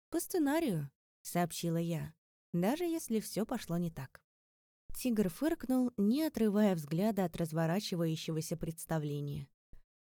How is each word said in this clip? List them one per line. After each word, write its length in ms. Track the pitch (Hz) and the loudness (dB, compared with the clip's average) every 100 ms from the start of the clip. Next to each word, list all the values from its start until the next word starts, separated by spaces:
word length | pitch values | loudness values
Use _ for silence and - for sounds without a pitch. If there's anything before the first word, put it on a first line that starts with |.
| _ | _
"По 100 | 330 | -4
сценарию", — 680 | - 359 277 311 302 165 143 - _ _ | 0 2 4 4 2 0 -2 -10 _ _
сообщила 540 | - 175 175 - 170 165 | -4 0 0 0 -2 0
я, 380 | 170 160 147 - _ _ _ | 0 -2 -6 -12 _ _ _
"даже 320 | 170 185 311 | 0 2 2
если 360 | 349 330 - 220 | 0 -2 -2 -2
все 240 | - - | -2 -4
пошло 320 | 220 233 - 170 | -2 -4 -2 -2
не 120 | 170 | -2
так". 320 | 151 131 - _ _ _ _ _ _ - | -6 -12 -16 _ _ _ _ _ _ -10
Тигр 340 | - 254 214 185 | -4 0 2 2
фыркнул, 640 | - 311 339 - 254 247 - | 0 0 0 0 2 2 2
не 260 | 202 269 | 2 2
отрывая 520 | 311 - 214 202 208 | 2 2 2 6 4
взгляда 500 | 175 147 160 220 202 | 4 0 0 0 0
от 120 | 180 - | -2 -2
разворачивающегося 1200 | 165 160 160 185 - 170 165 160 - 156 160 165 | -2 0 2 0 -2 -2 0 -2 -4 -4 -4 -4
представления. 920 | 165 165 - 160 147 143 143 147 139 _ _ - - _ | -6 -6 -4 -2 -2 -4 -4 -6 -10 _ _ -20 -20 _